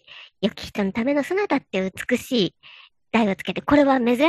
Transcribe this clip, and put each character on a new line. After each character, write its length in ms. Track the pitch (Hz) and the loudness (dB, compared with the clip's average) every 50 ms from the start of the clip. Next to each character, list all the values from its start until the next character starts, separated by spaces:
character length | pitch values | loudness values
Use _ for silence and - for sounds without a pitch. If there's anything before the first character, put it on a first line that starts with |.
| - - - - - - _ _ - | -16 -20 -20 -20 -20 -20 _ _ -4
良 80 | 226 | -4
き 160 | - - - | -4 -6 -12
人 180 | - - - 202 | -10 -6 -4 -4
の 80 | 196 - | -4 -2
た 120 | 233 226 | -2 -2
め 100 | 269 285 | 0 0
の 100 | 294 269 | 0 0
ソ 100 | - 359 | 0 -2
ナ 140 | 392 415 - | -2 0 0
タ 80 | 294 | -2
っ 40 | 277 - | -2 -4
て 160 | _ - 190 | _ -4 -4
い 80 | 190 | -4
う 60 | 190 - - - - | -4 -6 -8 -4 -4
美 80 | 247 233 | -2 -4
し 140 | - - 262 240 185 156 | -2 -2 0 0 0 0
い 60 | - _ - - - - - - _ _ _ _ - | -2 _ -18 -20 -20 -20 -20 -20 _ _ _ _ 0
題 180 | 220 233 202 | 0 0 0
を 40 | 190 | -2
つ 80 | - - | -4 -6
け 120 | - - | -8 -8
て、 80 | 190 - | -6 0
こ 120 | - 285 | 2 4
れ 100 | 294 285 | 4 6
は 140 | 277 269 269 | 4 4 2
珍 200 | 233 233 247 240 294 | 2 0 2 2 2